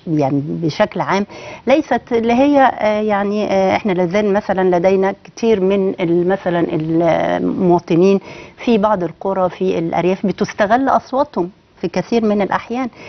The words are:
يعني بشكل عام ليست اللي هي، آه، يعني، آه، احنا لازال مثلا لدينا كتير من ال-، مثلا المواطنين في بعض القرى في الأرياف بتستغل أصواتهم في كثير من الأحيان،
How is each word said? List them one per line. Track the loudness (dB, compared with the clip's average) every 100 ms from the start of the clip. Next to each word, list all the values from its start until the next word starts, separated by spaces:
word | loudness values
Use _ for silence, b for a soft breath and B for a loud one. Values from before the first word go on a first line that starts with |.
| -4
يعني | 0 0 0 -2
بشكل | -4 -4 -2 -2 -2
عام | -2 -2 -2 B B B 0
ليست | 0 0 -4 -2
اللي | -2 2
هي، | 2 4 4 4 2
آه، | -2 0
يعني، | 0 0 0 -2 0
آه، | 0 2 0
احنا | 0
لازال | 0 0 0 0
مثلا | 0 -2 0 2 2
لدينا | 2 2 0 -4
كتير | -12 -4 0 2
من | 2 0 0 -2
ال-، | 0 0 0
مثلا | 0 0 -2 0
المواطنين | -2 -2 0 2 2 0 -2 -2 0 2 2 2 2 4 2 B B B B 0
في | 2
بعض | 2 0
القرى | -4 -6 -4 -2 -2
في | 0 -2 -2
الأرياف | -2 0 0 0 -2
بتستغل | -2 -4 -2 2 2 2
أصواتهم | 0 0 -4 -2 -2 -6 -8 _ _
في | -6
كثير | -4 0 0 2
من | 0
الأحيان، | 0 -4 -4 -6 -8 -10